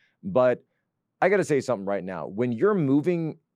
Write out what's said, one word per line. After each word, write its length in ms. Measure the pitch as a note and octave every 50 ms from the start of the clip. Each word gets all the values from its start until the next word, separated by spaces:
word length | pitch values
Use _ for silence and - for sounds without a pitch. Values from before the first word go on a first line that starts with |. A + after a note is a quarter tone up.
| _ _ _ _
But 420 | - F#2+ F2+ B2+ B2+ B2+ B2 - _ _ _ _ _ _ _ _ _ _ _ _
I 80 | D#3 F#3+
gotta 140 | G3+ G3 D#3+
say 160 | - D3+ C3+
something 240 | - - A#2+ G2 G2
right 200 | G2 G2+ G2 F2
now. 240 | F#2 F#2 E2 D2 B1
When 240 | G2 G#2 B2 B2
you're 220 | A#2 A2 D#3+ G#3 G#3+
moving 640 | F#3+ D3+ C3 C#3 D3 - F3+ F3 E3+ E3 D#3 - - _ _ _